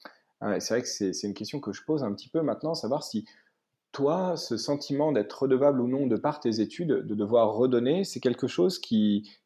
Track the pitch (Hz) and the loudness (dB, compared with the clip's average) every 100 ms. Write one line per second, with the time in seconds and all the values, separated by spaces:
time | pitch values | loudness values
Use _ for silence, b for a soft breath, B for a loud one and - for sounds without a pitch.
0 | B B B _ 104 90 - 117 120 - | B B B _ -4 -2 -2 -2 -2 -4
1 | 98 90 101 98 107 143 - 98 - 156 | -4 -2 -6 -8 -8 -8 -8 -10 -4 -2
2 | 120 101 - 165 147 110 151 160 110 123 | -2 -6 -4 -2 0 -2 -4 -4 -2 -4
3 | - 107 107 B B B _ _ _ - | -4 -6 -8 B B B _ _ _ -2
4 | 139 170 185 160 - 113 - 95 - 139 | 0 0 -2 -4 -4 -6 -2 -4 -2 0
5 | 156 131 - - 135 127 143 131 123 131 | 2 2 0 -2 2 4 4 4 0 0
6 | 135 107 147 151 120 113 104 - 170 120 | 0 0 0 -2 -2 0 0 -2 0 0
7 | - 107 104 117 110 107 131 123 123 170 | 0 -2 2 4 4 4 4 4 2 0
8 | 196 123 127 - 123 - 185 180 - 110 | 0 0 0 0 -2 2 2 0 0 2
9 | 107 101 107 B | 4 2 -2 B